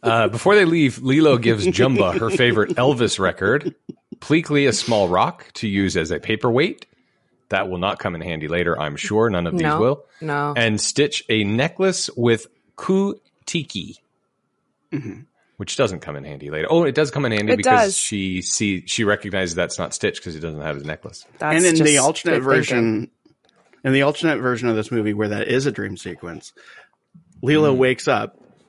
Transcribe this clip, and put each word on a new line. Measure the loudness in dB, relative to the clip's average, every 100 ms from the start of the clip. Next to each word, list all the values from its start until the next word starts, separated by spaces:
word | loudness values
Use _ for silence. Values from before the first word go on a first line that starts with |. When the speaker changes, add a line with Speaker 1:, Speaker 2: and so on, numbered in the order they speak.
Speaker 1:
Uh, | 0 2 2
before | 0 4 4
they | 6
leave, | 4 2 0
Lilo | 0 4 4 4
gives | 2 2 2
Jumba | 2 2 4 2 0
her | -2
favorite | 2 2 2 0
Speaker 2:
<laughs> | 2
Speaker 1:
Elvis | 2 2 0 0
record, | -2 0 0 0 -2 -10 -14 -20 _ -14
Pleakley | 0 0 2 2 2
a |
small | 0 0 2 4
rock | 2 0 -2 -14 -8
to | -2
use | 0 0 0
as | -2
a | -4
paperweight. | -4 -2 0 2 0 -4 -16 _ _ _ _ _ -6
That | -4 -2
will | -2
not | -2 -2
come | -6
in | -6
handy | -6 -6 -4
later, | -2 0 -2
I'm | -4 -6
sure. | -2 0 2
None | 0 -2
of |
these | 0
Speaker 3:
No, | 0 2
Speaker 1:
will. | 0 0 -6 _
Speaker 3:
no. | -6 -4 -2 0
Speaker 1:
And | 0 0
Stitch | 0 0 0 0 -2
a | 0 0
necklace | 0 -2 0 0 0 -4 0
with | 2 2 -2 _ _ -8
Ku | -2 0 0 -4 _ _ -8
Tiki, | -6 -6 -10 -12 -16 _ _ _ _ _ _ _ _ _
Speaker 2:
Mm-hmm. | -10 -10 -14 -18 _ _ -14
Speaker 1:
which | -8 -2
doesn't | -2 -2
come | -10 -12
in | -12
handy | -14 -8
later. | -6 0
Oh, | 2
it | 2 2
does | 0
come | 0 -2
in |
handy | 0 0
Speaker 3:
It | 2
Speaker 1:
because | 4 4 4
Speaker 3:
does. | 0
Speaker 1:
she | -4 -4 -2 -4
see, | -4 -2 0 -2 -4
she | -2 0
recognizes | 0 -2 -4 -2 -2
that's | -4 -4
not | -8
Stitch | -4 -4 -4
'cause | -10
he | -10
doesn't | -10 -8
have | -8 -8
his | -8
necklace. | -12 -14 -20 -20 -8
Speaker 3:
That's | -2 2
Speaker 2:
And | 2
in | 4
Speaker 3:
just | 4
Speaker 2:
the | 4
alternate | 2 0 -2 -2
Speaker 3:
good |
thinking. | 2 2
Speaker 2:
version, | 2 0 0 0 -4 _ _ _ _ _ _ _
in | 0
the | 2
alternate | 2 2 0 0
version | 0 0 0
of | 0
this | -2
movie | -2 -2
where | 0 -2
that | -2 -2
is | 0 -2
a |
dream | -4 -6 -10
sequence, | -12 -12 -12 -14 -16 -20 -20 -20 -20 _ _ -20 _ -6
Lilo | 0 2 4
Speaker 1:
Mm. | 4
Speaker 2:
wakes | 2 2 0
up | -2 -2 -10 _ _